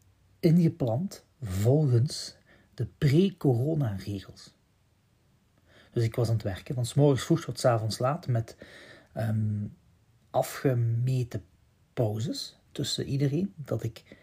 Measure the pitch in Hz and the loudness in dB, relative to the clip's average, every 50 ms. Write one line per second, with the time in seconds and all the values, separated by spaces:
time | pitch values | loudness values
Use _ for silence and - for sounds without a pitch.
0 | _ _ _ _ _ _ _ _ - 160 160 175 165 156 - - 135 117 110 139 | _ _ _ _ _ _ _ _ 4 4 6 6 4 4 2 0 -2 -2 0 -2
1 | 190 202 - - - _ _ _ 127 98 92 98 104 117 135 156 156 131 123 113 | -4 -6 -8 -12 -20 _ _ _ -10 -6 -4 0 2 4 4 4 4 4 4 4
2 | 123 160 - - - - - _ _ _ _ _ _ _ _ - 113 - - _ | 2 0 -2 -6 -10 -14 -16 _ _ _ _ _ _ _ _ -8 -8 -8 -4 _
3 | - 139 131 165 196 196 - - - 143 120 113 131 151 165 147 120 110 98 95 | 2 4 6 6 4 4 0 0 0 2 2 2 0 -2 -2 -2 -2 -2 -4 -6
4 | - 107 104 95 - - - - - - _ _ _ _ _ _ _ _ _ _ | -8 -8 -8 -8 -10 -12 -18 -20 -20 -20 _ _ _ _ _ _ _ _ _ _
5 | _ _ _ _ _ _ _ _ _ _ _ _ _ _ _ - _ _ _ 120 | _ _ _ _ _ _ _ _ _ _ _ _ _ _ _ -20 _ _ _ -2
6 | 117 113 - 127 117 101 117 107 - 101 92 - - - 147 123 120 117 - 143 | -2 0 0 0 0 0 0 0 -2 -4 -6 -8 -8 -8 -6 -4 -4 0 2 4
7 | 143 143 135 110 - - 165 160 - - - - - 127 117 110 110 107 98 - | 4 6 4 2 2 0 0 0 0 -4 -8 0 2 2 2 2 0 -4 -4 -2
8 | 123 131 151 170 - 135 120 117 113 - - - - - - - - - - - | -2 -2 -2 -2 -2 -2 -2 -2 -2 -4 -10 -20 -20 -20 -20 -20 -20 -20 -20 -20
9 | - _ _ - 113 113 110 110 107 107 104 104 104 - - - _ _ _ _ | -20 _ _ -6 -4 -2 -2 0 0 -2 -2 -4 -6 -8 -12 -16 _ _ _ _
10 | _ _ _ _ _ _ - 127 127 - - - - 139 127 120 117 113 117 117 | _ _ _ _ _ _ -2 -2 -2 -2 -4 -2 0 0 2 2 0 0 0 0
11 | 123 131 131 127 120 - - 104 - _ _ _ _ _ _ _ _ _ _ - | 0 0 0 -2 -2 -4 -6 -10 -12 _ _ _ _ _ _ _ _ _ _ -2
12 | 120 104 104 110 117 180 277 - - - - _ _ _ _ - 143 - - - | 0 0 0 -2 -4 -4 -6 -8 -10 -12 -16 _ _ _ _ -8 -6 -6 -4 -6
13 | - - 139 135 143 135 135 170 196 202 - 160 131 - 120 110 - 117 - - | -4 -4 -2 0 0 0 0 -2 -4 -4 -6 -12 -8 -6 -6 -4 -4 -6 -8 -10
14 | - _ - - | -18 _ -20 -20